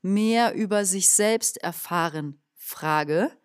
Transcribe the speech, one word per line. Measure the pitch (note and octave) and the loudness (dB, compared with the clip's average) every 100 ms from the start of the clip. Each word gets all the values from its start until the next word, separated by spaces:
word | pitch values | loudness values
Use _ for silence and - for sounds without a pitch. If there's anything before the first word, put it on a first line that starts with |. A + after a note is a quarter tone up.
mehr | F#3 G3+ G#3+ A3+ A#3 | 0 0 2 2 2
über | - G#3+ G#3 | 0 0 0
sich | G3+ F#3+ F3+ | 0 0 2
selbst | - G#3 A3+ - - | 4 4 2 0 -4
erfahren | E3+ E3+ - F3 E3 D#3 D3+ C#3+ _ | -8 -8 -4 -2 0 -2 -8 -10 _
Frage | _ - - D#3 D3+ D3 D#3 C4 - | _ -16 -8 0 0 2 0 0 -4